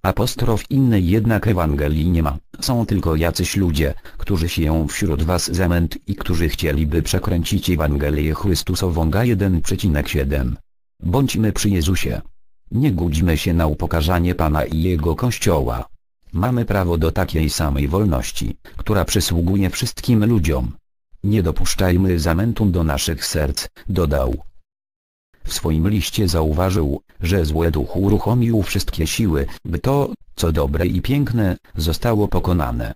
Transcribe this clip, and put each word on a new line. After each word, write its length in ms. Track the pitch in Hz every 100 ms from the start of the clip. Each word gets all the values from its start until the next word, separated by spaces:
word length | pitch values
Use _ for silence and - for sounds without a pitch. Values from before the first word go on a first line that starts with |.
Apostrof 680 | 95 - 117 - 147 107 -
innej 360 | 135 131 107 87
jednak 400 | 107 110 107 107
Ewangelii 600 | 90 80 71 73 78 80
nie 140 | 85
ma, 140 | 76 69 - -
są 240 | - 120 110
tylko 300 | 101 82 78
jacyś 400 | 85 80 90 98
ludzie, 380 | 90 73 71 71 - -
którzy 320 | - 95 80
sieją 380 | - 78 80 76
wśród 360 | - 98 73
was 280 | 78 90 -
zamęt 460 | 87 90 87 85 - -
i 80 | 101
którzy 340 | - 82 82
chcieliby 520 | - 82 71 76 82
przekręcić 680 | 78 90 - 87 82 101 -
Ewangelię 640 | 85 76 73 73 73 76
Chrystusową. 760 | 76 98 85 - 90 92 80 80
Ga 140 | 95
jeden 380 | 120 104 98 85
przecinek 480 | - 92 95 73 71
siedem. 480 | 73 67 71 62 57 - _ _ _
Bądźmy 480 | 82 113 135 104 107
przy 180 | 92 104
Jezusie. 520 | 95 80 92 - 53 - - - - -
Nie 200 | 107 143
gódźmy 460 | 90 87 76 87 90
się 160 | -
na 140 | 85 80
upokarzanie 680 | 73 82 82 80 90 87 -
Pana 300 | 78 76 60
i 160 | 78
Jego 340 | 90 87 82 78
Kościoła. 680 | 123 - - 82 62 60 - - _ _ -
Mamy 320 | 85 107 123 120
prawo 320 | 98 90 82
do 140 | 80
takiej 380 | 78 92 - 76
samej 380 | - 76 69 71
wolności, 720 | 92 107 71 - - 53 - - -
która 280 | - 104 -
przysługuje 640 | 101 - 85 85 98 92
wszystkim 560 | - 117 - - 117 104
ludziom. 460 | 117 80 65 58 - _ _ _ -
Nie 200 | 101 107
dopuszczajmy 760 | 82 - 90 - 92 87 95 87
zamętu 460 | 78 82 113 113 107
do 180 | 87
naszych 420 | 80 69 - 80 -
serc, 420 | 80 71 - - - -
dodał. 460 | 92 80 71 64 67 - - _ _ _ _ _ _ _ _
W 100 | -
swoim 360 | - 85 80 85
liście 380 | 107 - - 95
zauważył, 720 | 82 80 73 92 90 73 71 _ -
że 240 | 82 98 76
zły 260 | 78 85
duch 240 | 76 62 85
uruchomił 680 | 98 107 - 120 117 113
wszystkie 460 | 90 98 - - 78
siły, 380 | - 110 76 69 - -
by 140 | 85
to, 340 | - 139 139 - - -
co 160 | 85
dobre 360 | 78 69 73 87
i 140 | 87
piękne, 560 | - 139 131 113 98 87 - 82
zostało 500 | 80 78 120 107 101
pokonane. 640 | 92 82 90 69 58 57